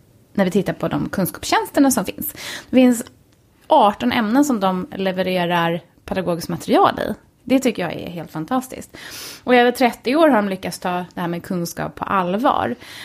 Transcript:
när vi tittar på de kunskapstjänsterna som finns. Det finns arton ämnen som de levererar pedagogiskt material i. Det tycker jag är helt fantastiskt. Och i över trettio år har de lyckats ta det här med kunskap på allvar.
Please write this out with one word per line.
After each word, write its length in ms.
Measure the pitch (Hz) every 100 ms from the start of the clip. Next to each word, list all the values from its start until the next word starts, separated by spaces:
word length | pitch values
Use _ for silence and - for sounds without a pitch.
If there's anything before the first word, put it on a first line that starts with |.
| _ _ _
när 120 | -
vi 60 | 180
tittar 220 | 196 180
på 160 | 165 165
de 200 | 147 -
kunskapstjänsterna 840 | - 175 - - 403 427 320 277
som 140 | -
finns. 280 | - - - - - - -
Det 60 | 247
finns 280 | 254 233 - _ _ _ _ _ -
arton 460 | 302 208 202 240
ämnen 320 | 247 214 254
som 160 | 294 233
de 260 | 190 185 180 190
levererar 840 | 190 185 185 185 175 175 170 170 - _
pedagogiskt 440 | - - 175 165 -
material 500 | 170 - 294 349 -
i. 160 | - 214 _ _
Det 140 | 247 262
tycker 220 | 254 208
jag 100 | 170
är 180 | - -
helt 200 | 170 165
fantastiskt. 640 | 160 156 254 254 - - - - - - -
Och 100 | -
i 40 | 247
över 140 | 247
trettio 440 | 247 240 - 226 294
år 120 | 320
har 80 | 220
de 120 | 202
lyckats 300 | 190 180 -
ta 260 | 185 180 175
det 60 | -
här 80 | 175
med 140 | 170
kunskap 520 | - 180 170 - 151
på 100 | -
allvar. 680 | - 196 175 202 269 - 226 240 - -